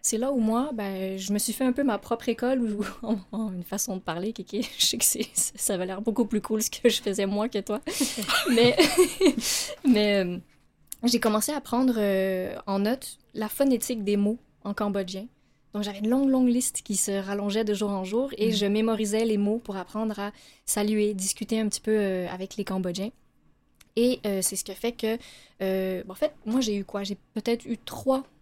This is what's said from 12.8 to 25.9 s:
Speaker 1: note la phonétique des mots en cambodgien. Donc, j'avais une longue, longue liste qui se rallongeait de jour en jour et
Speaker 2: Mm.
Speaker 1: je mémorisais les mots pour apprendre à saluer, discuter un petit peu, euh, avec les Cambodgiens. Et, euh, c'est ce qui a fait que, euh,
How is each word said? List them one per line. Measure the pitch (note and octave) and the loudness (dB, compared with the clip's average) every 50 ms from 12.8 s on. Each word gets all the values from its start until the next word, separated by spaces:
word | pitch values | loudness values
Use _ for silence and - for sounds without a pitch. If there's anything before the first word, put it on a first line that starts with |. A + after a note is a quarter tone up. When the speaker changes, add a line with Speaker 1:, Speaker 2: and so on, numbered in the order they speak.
Speaker 1:
note | G3+ G#3+ B3 C4+ - - - _ _ _ _ | 2 2 0 -2 -4 -14 -16 _ _ _ _
la | G#3+ A3 G#3+ | -6 -6 -6
phonétique | - - C#4 C#4 B3+ A3 - - B3 A3+ G3+ | 0 2 4 4 4 2 2 -2 -4 -2 0
des | G3 G#3 | 2 2
mots | G3+ G3+ G3+ A3 B3 - _ _ _ _ | 4 2 2 0 -2 -6 _ _ _ _
en | G3+ G3+ | -8 -4
cambodgien. | - G#3+ G#3 G3 G3+ F#3+ F3+ F#3+ F#3+ G#3 B3 _ _ _ _ _ _ _ _ - | -2 -2 0 0 -2 -4 -4 -8 -10 -10 -12 _ _ _ _ _ _ _ _ -6
Donc, | G3+ | -4
j'avais | G#3 G#3 G3 G3 | -4 -4 -4 -2
une | G#3 A3 | 0 2
longue, | B3 C4+ C#4 C4+ | 2 4 4 4
longue | C4 C4 B3+ B3 | 4 4 4 4
liste | A#3 B3 B3 - - - | 4 2 0 -2 -4 -6
qui | - - G#3 | -6 -4 -2
se | F#3+ - - | -2 0 0
rallongeait | G3 G3 F#3+ F#3+ G3+ G3+ G3+ G3+ G3 A3 A3+ | 0 -2 -2 -2 -4 -2 -2 0 0 0 0
de | G#3 G#3 | 0 0
jour | G3 G#3+ G3+ | 0 0 -2
en | G3+ F#3+ | -2 -2
jour | F#3+ F#3 G#3 A#3 C4+ C#4 - - | -4 -2 0 0 0 -2 -2 0
et | G#3+ - | 0 2
Speaker 2:
Mm. | - | 2
Speaker 1:
je | G3+ G3+ | 2 2
mémorisais | G3 G#3 G#3+ A3 A3+ A3 G#3+ A3 G3+ G#3 A3 A#3 | 2 2 2 2 2 2 0 0 0 2 0 2
les | A3+ G#3+ | 2 2
mots | G3+ G#3 G3+ G#3+ A#3 | 2 2 2 0 -2
pour | A#3+ - G3 | -4 -6 -8
apprendre | F#3+ F3+ - - G#3+ A3 A3 G#3+ G3+ | -8 -8 -6 -6 -4 -4 -4 -4 -4
à | G3+ G3+ G#3 - - - - _ _ | -6 -8 -8 -12 -20 -20 -20 _ _
saluer, | - - G#3+ G#3 G#3+ G#3+ G#3+ G#3 G#3 | -4 -2 0 2 2 2 2 2 0
discuter | G#3 F#3+ F#3 G3 - - A3+ - A3+ A3 | 0 -2 -4 -4 -4 -4 -4 -2 -2 0
un | A3 G#3 | 0 -2
petit | - - | -4 -4
peu, | - A3 A3 | -2 0 2
euh, | G#3+ G3+ G3 F#3+ F#3 F3+ F3 | 2 2 0 0 -2 -4 -6
avec | - F3+ F#3+ F#3+ - | -6 -8 -10 -10 -6
les | - G3 | -8 -6
Cambodgiens. | - F#3+ F#3+ F#3 F3+ F3 F#3+ F#3+ A3 - _ _ _ _ _ _ _ _ _ _ _ _ _ - _ _ | -4 -2 -2 -2 -2 -4 -4 -6 -8 -8 _ _ _ _ _ _ _ _ _ _ _ _ _ -20 _ _
Et, | A3 A#3 B3 B3+ B3 - | 2 4 4 2 0 -2
euh, | G#3+ G3 F#3+ | -2 -2 0
c'est | F#3 - G3 | -2 -2 -4
ce | F#3+ - | -4 -8
qui | - | -8
a | F#3+ | -10
fait | - - A#3 | -4 -4 -4
que, | A#3+ - - A3 A3+ A#3 - - - - - - _ _ | -4 -2 -2 -2 -2 -4 -6 -14 -20 -20 -20 -20 _ _
euh, | G3 F#3+ F#3+ F#3+ F#3+ F#3+ | -2 -2 0 0 0 -2